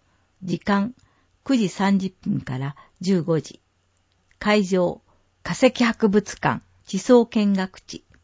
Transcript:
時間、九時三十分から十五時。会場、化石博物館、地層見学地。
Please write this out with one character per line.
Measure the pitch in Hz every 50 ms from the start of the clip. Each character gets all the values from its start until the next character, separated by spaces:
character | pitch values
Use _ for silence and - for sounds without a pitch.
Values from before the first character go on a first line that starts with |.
| _ _ _ _ _ _ _ _ 190
時 | 180 185 -
間、 | - - 202 202 202 247 - _ _ _ _ _ _ _ _ _ _
九 | - 269
時 | 233 208 165
三 | - - 196 196 196
十 | 190 190 185
分 | - _ - 202 - 131
か | - - 127 127
ら | 139 143 - - - _ _ _
十 | 180 180 196 175 147
五 | 127 - 147
時。 | - - - - _ _ _ _ _ _ _ _ _ _ _ _ _ _ _
会 | _ - 208 214 214 196
場、 | 175 190 180 175 170 - - _ _ _ _ _ _ _ _
化 | _ - 170
石 | - 262 247 - - 240
博 | 226 226 - 226 202
物 | 190 214 208 - - -
館、 | - 147 113 - - _ _ _ _
地 | - - 185
層 | - - 247 240 226
見 | 233 - 220 208 202 196
学 | 190 190 190 - -
地。 | - - - - - _ _ _